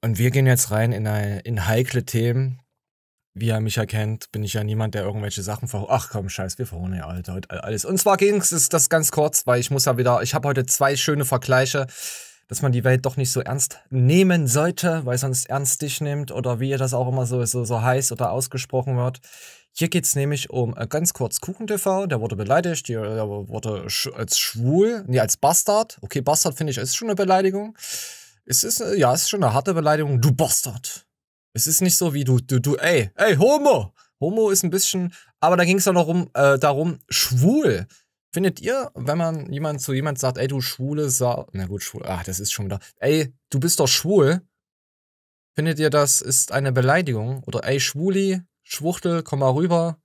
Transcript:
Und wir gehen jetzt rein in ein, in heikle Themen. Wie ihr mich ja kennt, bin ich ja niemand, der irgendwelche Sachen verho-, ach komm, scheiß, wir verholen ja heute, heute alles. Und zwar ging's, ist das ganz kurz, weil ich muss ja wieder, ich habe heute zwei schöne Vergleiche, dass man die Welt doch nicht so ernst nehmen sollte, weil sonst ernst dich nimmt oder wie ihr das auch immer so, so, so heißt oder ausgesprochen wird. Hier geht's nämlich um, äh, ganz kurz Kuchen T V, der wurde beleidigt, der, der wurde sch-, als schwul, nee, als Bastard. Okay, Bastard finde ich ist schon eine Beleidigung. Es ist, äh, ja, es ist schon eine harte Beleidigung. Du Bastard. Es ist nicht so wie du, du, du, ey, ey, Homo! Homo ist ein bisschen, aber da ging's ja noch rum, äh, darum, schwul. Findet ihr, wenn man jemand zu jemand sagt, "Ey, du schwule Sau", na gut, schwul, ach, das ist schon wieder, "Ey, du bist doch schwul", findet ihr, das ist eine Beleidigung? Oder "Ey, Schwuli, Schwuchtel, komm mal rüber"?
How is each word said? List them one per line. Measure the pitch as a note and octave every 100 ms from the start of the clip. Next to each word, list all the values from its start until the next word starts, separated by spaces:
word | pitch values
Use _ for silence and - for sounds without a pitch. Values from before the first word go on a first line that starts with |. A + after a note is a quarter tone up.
Und | A#2 G2+
wir | A#2+
gehen | C3 C3
jetzt | B2 -
rein | G#2+ A#2
in | G#2 G#2+
ein, | G#2 G2+ G2+
in | - A2 F2+
heikle | A2 C3 B2
Themen. | - A#2 A#2 A#2+ C3 B2+ _ _ _ _ _ _ _ -
Wie | A2+
ihr | A2
mich | A2 A#2
ja | G#2+
kennt, | G#2+ G#2+ A2 -
bin | G#2+
ich | G#2
ja | G#2+
niemand, | G#2+ A2 A2 G#2
der |
irgendwelche | F#2+ G#2 G2+ G#2
Sachen | F#2+ G#2 A#2+
verho-, | G2+ G2+
ach | C3 -
komm, | G#2+ F#2+
scheiß, | - F#2 -
wir | B2+
verholen | E2+ F2+ F#2
ja | D2+
heute, | F2+ F2
heute | F#2 - -
alles. | - A2 -
Und | F#3+
zwar | G#3+ F#3+
ging's, | G3 G#3 -
ist | E3+ -
das | E3 -
ganz | E3 D3+
kurz, | - D3 - -
weil | B2
ich | B2
muss | C#3 C3+
ja | A#2+
wieder, | B2 A#2+
ich | A2+
habe | D3 C#3+
heute | C3+ C3
zwei | - C#3 C#3
schöne | - D3 C3+
Vergleiche, | C3 B2+ C3 C3 D3 B2+ - - - - _ _
dass | F#2+
man | C#3
die | B2 B2+
Welt | B2+ C3
doch | C3
nicht | B2+
so | B2+
ernst | - C3+ - - _
nehmen | C3 B2 E3+ F#3+ F3 C#3
sollte, | B2+ E3 F#3 F3+ E3 C3
weil | B2
sonst | C3+ B2+ -
ernst | C3+ C#3+ -
dich | D3 B2+
nimmt | D3+ C#3+ C#3
oder | - B2+ A#2+
wie | C3
ihr | C3+
das | C3
auch | B2 B2+
immer | C3 B2
so, | B2+
so, | A#2 B2 A2+
so | A#2
heißt | A#2+ B2+ C3+
oder | A#2 A#2+
ausgesprochen | A2+ C3 B2+ - C3 B2+ B2
wird. | B2 B2+ - - - - _
Hier | - E3
geht's | F3 - C#3
nämlich | C#3 D3 -
um, | B2+ A#2 -
äh, | A2
ganz | D3+ E3+
kurz | - A#2 -
Kuchen | - F#3+ A3
T | G#3
V, | G3 F#3+ G3
der | C3
wurde | A2 G2+
beleidigt, | G2+ C#3+ F3 D#3+ -
der, | A2+ G#2+ A2
der | G#2+
wurde | G2+ G2 G#2+ A2 G2+ F2
sch-, | - -
als | - A2+ -
schwul, | - A2+ A#2+ D#3+ G#3+ A#3 G3
nee, | B2+
als | F3 -
Bastard. | C#3 E3+ - G#3 A3 -
Okay, | - C#3+
Bastard | C3 D#3 F3 C3+
finde | D#3
ich | B2
ist | C3 -
schon | A#3
eine | G3
Beleidigung. | F#3+ F#3 F#3+ G3 G#3+ A3 - - - - - _ -
Es | C3+
ist, | A3+ -
äh, | A#3 G3+
ja, | C3
es | C#3
ist | -
schon | G#3
eine | C#3
harte | A#2 C#3+
Beleidigung. | E3 D3+ D3+ D3+ C3
Du | C3+
Bastard. | C3 D#3 - - A2 - - _ _ _ _ _
Es | A2+ D3+
ist | D#3+
nicht | F#3 F3
so | F3
wie | C#3+
du, | C3 B2+
du, | B2+ C3
du, | C3+ C#3
ey, | D#3+ E3 G#2 -
ey, | G#3 D3
Homo! | A3 D4 C#4+ F#3 G2 _ _ _
Homo | D3+ A3 A3
ist | G3
ein | F3+
bisschen, | F3+ - F#3 F3+ - _ _
aber | D#3 F3
da | F3
ging's | F#3+
ja | F#3+
noch | F3+ D#3
rum, | F3 E3+
äh, | - C#3 C#3
darum, | D3 C#3 E3 C#3+ _
schwul. | - - B2 D3+ C#4 C4 F2+ F#2 _ _ _ _
Findet | - F#3+ F3+
ihr, | G3 C4+ B3
wenn | - B2+ D#3
man | E3 D#3+ C#3+
jemand | C#3 D#3 D3
zu | C3
jemand | C3+ D3+ C3+
sagt, | C3 B2+
"Ey, | C3+
du | C3+
schwule | B2+ - C3 D3 D3
Sau", | A#2+ B2 A#2+ -
na | G2 F#2
gut, | G2
schwul, | - - -
ach, | F#2
das | F#2 F#2+
ist | G2+
schon | - G2
wieder, | G2 - _
"Ey, | B2 D#3 C#3+ - _
du | C#3
bist | E3 -
doch | C3+
schwul", | - D#3+ G3+ C#3 F3 - _ _ _ _ _ _ _ _ _ _ -
findet | D#3+ D3+
ihr, | D#3
das | D3 C#3+ -
ist | - - -
eine | C#3 C#3
Beleidigung? | B2+ B2+ D#3+ E3 A2+ A2+ C3+ -
Oder | A#2
"Ey, | - C#3
Schwuli, | - C#3 F3+ F#3+ G3 F#3 F3+ _
Schwuchtel, | _ - D#3 F3 F3+ E3+
komm | - C#3
mal | C3+
rüber"? | C3 F3 E3+ E3 D#3